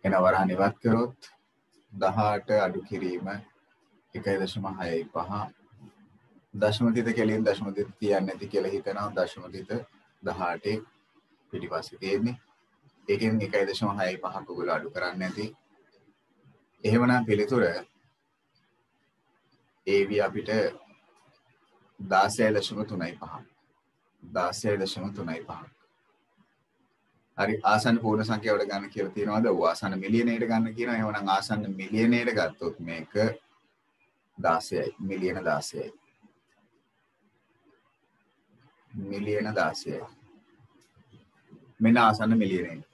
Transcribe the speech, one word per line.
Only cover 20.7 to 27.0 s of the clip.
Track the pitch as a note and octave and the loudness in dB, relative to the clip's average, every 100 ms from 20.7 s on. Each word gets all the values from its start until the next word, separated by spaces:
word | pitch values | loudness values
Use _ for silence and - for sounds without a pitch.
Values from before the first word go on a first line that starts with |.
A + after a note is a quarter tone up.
| - - _ _ _ _ _ _ _ _ _ _ _ | -4 -20 _ _ _ _ _ _ _ _ _ _ _
දාසය | F#2+ F#2+ G2+ - A2 | 0 4 4 4 2
දශම | G#2 - G#2 | 2 -2 -6
තුනයි | G#2+ F#2+ E2 | -6 -6 -6
පහ. | F2+ D#2+ F2 - _ _ _ _ _ _ _ | -8 -14 -16 -18 _ _ _ _ _ _ _
දාසය | F2 F#2 F2 - A2 | -8 -4 -2 -2 -2
දශම | G2+ F#2+ - G2 | 0 -2 -4 -8
තුනයි | G2+ E2+ E2 | -8 -8 -8
පහ. | - D#2+ D2+ _ _ _ _ _ _ _ _ _ _ _ _ _ | -10 -14 -16 _ _ _ _ _ _ _ _ _ _ _ _ _